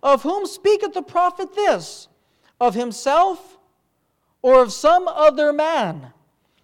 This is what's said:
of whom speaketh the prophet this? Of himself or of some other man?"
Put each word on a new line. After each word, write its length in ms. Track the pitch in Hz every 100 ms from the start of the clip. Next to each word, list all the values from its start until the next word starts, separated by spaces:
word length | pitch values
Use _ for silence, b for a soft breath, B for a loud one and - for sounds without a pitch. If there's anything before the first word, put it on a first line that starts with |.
of 180 | 277 277
whom 240 | 294 392 392
speaketh 480 | - 403 415 415
the 80 | 359
prophet 540 | 294 349 359 359 381 392
this? 520 | 415 220 160 - - _ _ _ _ _
Of 160 | 247 208
himself 840 | 240 214 269 302 381 359 - _ _ _ _ _ _ _ _ _
or 180 | 254 262
of 100 | 240
some 360 | - 294 349 359
other 440 | 320 302 269 302
man?" 640 | 294 311 320 202 156 131 _ _ _ _ _